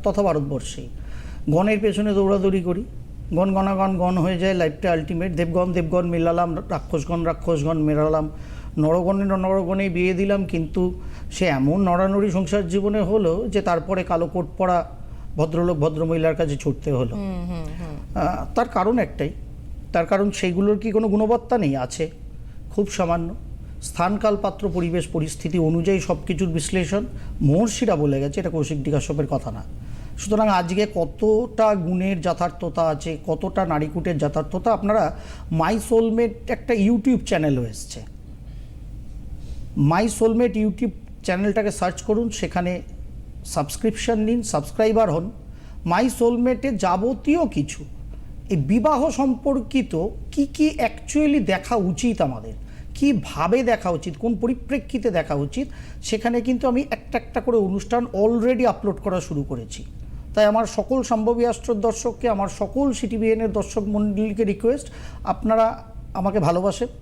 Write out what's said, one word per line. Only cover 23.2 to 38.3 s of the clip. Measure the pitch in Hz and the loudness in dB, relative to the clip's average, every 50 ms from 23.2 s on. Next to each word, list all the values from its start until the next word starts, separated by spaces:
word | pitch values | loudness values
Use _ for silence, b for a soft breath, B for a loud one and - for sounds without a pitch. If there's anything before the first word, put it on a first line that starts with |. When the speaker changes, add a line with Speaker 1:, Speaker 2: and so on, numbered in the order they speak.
| 165 170 202 - - - - - B B B B - - | 0 -4 -6 -8 -10 -12 -12 -12 B B B B -10 -10
Speaker 1:
স্থানকাল | - - 175 185 208 202 220 214 202 202 202 | -4 -2 0 0 0 2 2 2 0 2 0
পাত্র | 196 190 - 202 202 156 180 | -4 -4 -2 -4 -2 0 0
পরিবেশ | 170 170 165 180 160 - - | 0 0 0 -2 -2 -2 -2
পরিস্থিতি | 165 151 156 - - - 165 151 180 160 156 | -2 -2 -2 -6 -6 -6 -2 0 2 2 2
অনুযায়ী | 165 170 165 180 196 190 | 2 2 2 2 2 2
সব | 151 - 180 156 - - | 2 0 -2 -2 0 -4
কিছুর | 190 147 190 175 160 165 | -2 0 0 0 0 -2
বিশ্লেষণ | 143 - - 185 175 156 196 202 226 - B B B B B B | -2 0 0 0 0 0 0 -2 -2 -4 B B B B B B
মহর্ষিরা | - 143 143 170 226 226 208 - 262 214 190 147 147 | 2 4 4 4 4 2 0 0 2 2 2 2 2
বলে | 143 139 135 139 | 2 2 2 0
গেছে, | 143 139 - | -2 -2 -2
এটা | 170 175 160 | -4 -2 0
কৌশিক | 160 147 147 156 147 131 147 | -2 -2 0 -2 -4 -2 0
ডিকাশ্যপের | 143 143 135 - 151 143 147 123 139 | 0 0 0 0 -2 -2 0 0 -2
কথা | 131 - 131 110 117 | -4 -4 -4 -8 -8
না। | 113 - - - B B B B B B B B | -10 -10 -10 -12 B B B B B B B B
সুতরাং | - 196 214 208 220 214 196 180 | -2 0 2 4 4 4 4 2
আজকে | 175 170 185 185 214 208 - | 2 2 2 0 0 0 0
কতটা | 180 170 160 - - - 214 214 214 240 240 - - 220 220 208 196 170 | -2 -2 -2 -2 0 2 4 4 4 2 0 2 4 4 4 4 4 2
গুণের | 165 180 180 185 190 196 175 | 0 0 0 2 0 0 0
যথার্থতা | 147 180 170 - 175 175 - - - 170 - - 165 160 156 | 0 -2 0 0 0 -2 -2 -4 -6 -4 0 2 2 2 2
আছে, | 143 - 170 160 147 - - | 0 -4 -6 -6 -6 -2 -4
কতটা | 160 151 - 190 - - 190 | -4 -2 -2 -2 0 0 0
নারীকূটের | 170 160 147 151 156 151 175 147 185 170 147 | 2 2 0 0 0 -2 -2 -2 0 0 0
যথার্থতা, | 151 143 147 165 151 151 - 180 - 240 220 190 | 0 0 0 -2 -4 -2 -4 -2 2 2 0 2
আপনারা | 190 202 214 220 190 - - B B B B B B B 165 160 | 2 2 4 4 2 2 -2 B B B B B B B 0 2
মাই | 160 165 214 226 208 - | 2 2 2 0 0 2
সোলমেট | 233 226 226 226 220 226 233 226 220 - - - 254 | 4 4 4 4 4 2 2 0 0 -6 -4 -4 -4
একটা | - - - 240 214 196 202 | -4 0 0 2 4 4 4
YouTube | 240 226 202 277 254 - - - | 4 4 4 4 2 2 2 0
চ্যানেলও | 202 170 156 151 139 127 123 113 104 | 0 2 4 4 2 2 0 -2 -6
এসছে, | - - - - 120 107 - - - - - | -8 -12 -12 -12 -14 -14 -14 -16 -16 -16 -16